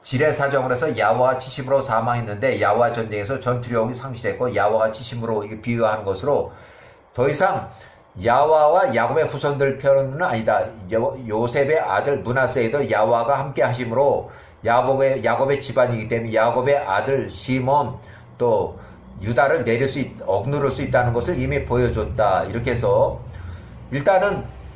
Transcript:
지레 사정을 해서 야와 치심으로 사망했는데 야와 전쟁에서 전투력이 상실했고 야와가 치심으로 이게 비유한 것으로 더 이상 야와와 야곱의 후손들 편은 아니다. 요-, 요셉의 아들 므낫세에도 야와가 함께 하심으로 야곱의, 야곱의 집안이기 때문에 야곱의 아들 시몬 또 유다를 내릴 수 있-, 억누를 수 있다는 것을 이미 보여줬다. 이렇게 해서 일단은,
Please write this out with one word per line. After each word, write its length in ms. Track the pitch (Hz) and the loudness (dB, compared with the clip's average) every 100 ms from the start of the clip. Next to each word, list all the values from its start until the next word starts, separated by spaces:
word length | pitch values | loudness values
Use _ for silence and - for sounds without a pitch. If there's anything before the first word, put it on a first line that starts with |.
지레 320 | - 131 151 | -6 0 0
사정을 400 | 139 139 139 131 | 2 0 0 -2
해서 240 | 127 156 113 | -2 -2 0
야와 400 | 104 110 127 127 | 2 4 2 0
치심으로 440 | - - 131 139 | -6 -10 0 0
사망했는데 800 | 135 113 120 120 110 104 131 104 | 2 0 0 -2 -4 -2 -2 2
야와 320 | 98 107 120 | 2 4 2
전쟁에서 480 | 113 110 104 101 135 | 0 -4 -4 -4 -4
전투력이 520 | 120 123 117 117 113 | -2 -4 -2 -2 -2
상실했고 600 | 123 135 117 - 123 127 | -4 -10 -6 -6 -2 -2
야와가 380 | 98 101 110 110 | 0 2 2 2
치심으로 520 | 110 117 120 113 110 | -2 -10 -8 -2 -4
이게 160 | 104 110 | -4 -8
비유한 440 | 120 117 110 110 | -4 0 2 0
것으로 480 | 98 95 123 135 - - - - - - - | -2 -4 0 0 0 -10 -20 -20 -20 -20 -16
더 160 | - 135 | -2 0
이상 400 | 143 185 113 - - - - - - | 2 0 0 -6 -16 -20 -20 -20 -4
야와와 680 | 98 123 151 151 151 170 190 | 2 4 6 6 6 4 4
야곱의 300 | 117 117 143 147 | 2 2 2 0
후손들 520 | 139 143 139 139 127 | -2 -2 0 0 0
편은 440 | 139 139 135 139 | 2 4 2 -2
아니다. 420 | 180 113 113 104 110 - 90 | -2 0 2 2 0 -6 -4
요-, 260 | 110 127 135 120 | -2 0 -4 -4
요셉의 540 | 107 120 139 139 156 | -2 0 0 2 0
아들 400 | - 98 143 139 | 2 0 0 -2
므낫세에도 680 | 113 127 127 135 113 139 123 | -2 0 0 0 0 0 0
야와가 480 | 104 110 117 117 139 | 2 4 2 2 0
함께 240 | 143 - | -2 0
하심으로 680 | 131 120 117 117 139 98 80 - - - | 0 0 -2 2 2 2 -4 -18 -20 -6
야곱의, 600 | 107 120 127 135 135 135 | 2 2 2 2 2 2
야곱의 360 | 110 120 135 139 | 0 0 0 0
집안이기 480 | - 123 123 117 107 | 0 2 2 2 -2
때문에 260 | 117 113 | -4 0
야곱의 420 | 110 113 123 127 139 | 2 2 2 2 0
아들 500 | 98 98 120 135 98 | 2 0 0 -2 -4
시몬 680 | - - 131 127 143 120 - - - - - | -10 -4 -2 2 0 0 -8 -16 -20 -20 -2
또 400 | 123 107 85 - - - - - | 0 0 -2 -8 -18 -20 -20 -10
유다를 420 | 98 120 143 160 | -2 2 2 2
내릴 240 | 117 117 135 | 0 0 0
수 100 | 147 | -2
있-, 160 | 123 - | -6 -6
억누를 460 | - 95 120 143 139 | -2 -2 0 0 -2
수 120 | 120 | -2
있다는 320 | 135 127 123 | 0 2 2
것을 260 | 117 120 160 | 0 -2 -2
이미 240 | 131 143 | -2 -2
보여줬다. 800 | 127 123 120 117 104 - 104 92 | 0 0 2 0 -4 0 2 2
이렇게 280 | 92 113 123 | -2 -4 -2
해서 480 | 120 113 104 135 - - - - - - - - | 0 2 4 2 -2 -12 -14 -14 -14 -16 -18 -8
일단은, 540 | 135 143 190 202 170 - - - | -2 2 4 2 -2 -8 -14 -18